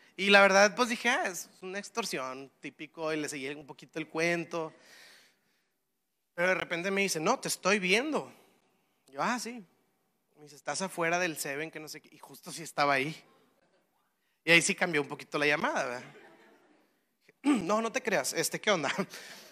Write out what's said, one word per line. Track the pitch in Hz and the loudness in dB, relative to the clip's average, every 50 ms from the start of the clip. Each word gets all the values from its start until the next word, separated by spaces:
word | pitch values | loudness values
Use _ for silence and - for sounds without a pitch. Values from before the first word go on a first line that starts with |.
| _ _ _ | _ _ _
Y | - 190 202 | -2 4 6
la | 202 196 | 8 10
verdad, | 196 190 190 196 208 208 180 | 10 10 8 8 6 6 4
pues | 240 247 | 2 0
dije, | 220 240 - - 240 | 0 0 -2 0 0
"Ah, | 262 370 302 | 0 0 -2
es | 196 175 - - - - - | -4 -6 -8 -12 -14 -16 -16
una | 185 185 190 202 | -12 -10 -10 -10
extorsión, | 202 - - 226 - - 180 143 131 131 131 135 139 127 _ _ | -10 -8 -8 -6 -6 -4 -4 -6 -6 -6 -8 -12 -14 -18 _ _
típico", | - 143 - - 156 143 - 165 160 156 | -16 -16 -14 -16 -18 -16 -12 -8 -6 -4
y | 156 | -4
le | 156 147 | -4 -4
seguí | 131 151 139 131 139 | -6 -6 -8 -8 -8
un | 151 151 147 | -10 -10 -14
poquito | 135 147 - 160 - - 160 | -18 -18 -18 -18 -14 -10 -10
el | 151 | -10
cuento. | - - 160 165 175 175 170 160 - 170 170 160 160 - - - - - - - - - - _ _ _ _ _ _ _ _ _ _ _ _ _ _ _ _ _ _ _ _ _ _ - | -6 -4 -2 0 0 0 0 -2 -4 -6 -6 -6 -8 -10 -16 -20 -20 -20 -20 -20 -20 -20 -20 _ _ _ _ _ _ _ _ _ _ _ _ _ _ _ _ _ _ _ _ _ _ -4
Pero | 170 175 | -2 0
de | 185 185 | 0 0
repente | 170 170 - 175 165 175 196 | 0 -2 -4 -6 -4 -4 -2
me | 196 196 | 0 0
dice, | 196 180 - 156 | 0 0 -2 0
"No, | 156 208 269 262 | 0 0 0 0
te | - 165 | -2 -6
estoy | - - - 185 208 | -6 -2 0 0 2
viendo". | 208 185 180 196 226 277 320 269 185 131 123 - - _ _ _ _ _ _ _ _ _ _ _ _ _ | 2 2 2 2 2 0 0 -4 -4 -6 -8 -14 -20 _ _ _ _ _ _ _ _ _ _ _ _ _
Yo, | _ 135 139 | _ -6 -2
"Ah, | 156 208 247 | 0 0 0
sí". | 233 - 226 247 226 170 - _ _ _ _ _ _ _ _ _ _ _ _ _ | -2 -4 -8 -10 -12 -14 -18 _ _ _ _ _ _ _ _ _ _ _ _ _
Me | - 151 | -20 -20
dice, | 143 147 | -20 -20
"Estás | 139 - 147 143 156 | -10 -6 -6 -4 -2
afuera | 190 180 - 175 165 165 170 180 | -4 -4 -2 0 0 2 2 2
del | 180 170 147 | 2 0 -2
Seven, | - - 147 139 147 160 156 | -4 -6 -6 -6 -6 -6 -8
que | - 156 | -10 -12
no | 156 147 | -14 -14
sé | - 151 | -16 -16
qué". | - - | -18 -20
Y | - - | -20 -20
justo | - - 139 - - 180 131 | -20 -20 -20 -18 -14 -12 -12
sí | 160 156 | -12 -12
estaba | - - 151 147 143 139 | -6 0 2 2 4 4
ahí. | 131 135 160 156 - - _ _ _ _ _ _ _ _ _ _ _ _ _ _ _ _ _ _ _ _ _ _ _ - | 2 2 -2 -4 -10 -16 _ _ _ _ _ _ _ _ _ _ _ _ _ _ _ _ _ _ _ _ _ _ _ 4
Y | 160 | 6
ahí | 170 165 | 6 6
sí | - 196 180 | 6 4 0
cambió | - 190 175 156 147 | 0 0 0 0 0
un | 139 131 | -2 -2
poquito | 143 139 - - - | -6 -12 -10 -6 -2
la | 151 147 | 0 2
llamada, | 147 147 160 240 294 320 190 139 | 2 2 2 0 -2 -2 -2 -2
¿verdad? | 127 120 127 - - - - - - - - - - - _ _ _ _ _ _ _ _ _ _ _ _ _ _ _ _ _ - | -4 -6 -8 -12 -14 -20 -20 -20 -20 -20 -20 -20 -20 -20 _ _ _ _ _ _ _ _ _ _ _ _ _ _ _ _ _ 0
<clears throat> | |
"No, | 285 277 202 160 180 214 220 | 2 2 2 2 0 0 0
no | 226 220 | 0 -2
te | - 254 | -2 -4
creas, | - 220 190 147 127 - | -2 0 0 0 0 0
este, | - 165 147 - 180 160 | 0 -2 -2 -2 -2 -2
¿qué | - 214 | 0 2
onda?". | 196 165 135 127 - | 2 2 2 0 -2
<laughs> | |
Me | - 147 - - - - - - - - - | -2 -4 -6 -8 -16 -18 -18 -18 -20 -20 -20